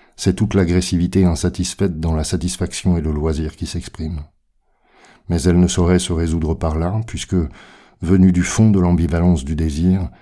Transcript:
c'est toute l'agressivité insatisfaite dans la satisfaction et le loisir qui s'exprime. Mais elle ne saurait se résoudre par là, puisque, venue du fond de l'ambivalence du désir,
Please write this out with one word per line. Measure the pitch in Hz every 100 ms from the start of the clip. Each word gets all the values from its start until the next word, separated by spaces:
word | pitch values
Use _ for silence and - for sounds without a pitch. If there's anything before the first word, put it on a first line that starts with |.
| _ -
c'est | 92 92
toute | 110
l'agressivité | 98 85 90 - 87 87 95
insatisfaite | 90 85 90 - 85 - 98 80
dans | 82
la | 80
satisfaction | 76 87 90 - 87 - 95 85
et |
le | 78
loisir | 76 80 76 78 -
qui | 85
s'exprime. | 85 - - 78 78 73 _ _ _ _ _ _ _ - _ -
Mais | 85
elle | 87 87
ne | 87
saurait | 95 87 92
se | -
résoudre | 82 82 82 80
par | - 80 78
là, | 87 107 113
puisque, | - - 92 76 - - - _ -
venue | 85 95 92
du | 90
fond | - - 110
de | 98
l'ambivalence | 87 87 85 85 87 82 69
du | 80
désir, | 80 73 92 95 87 -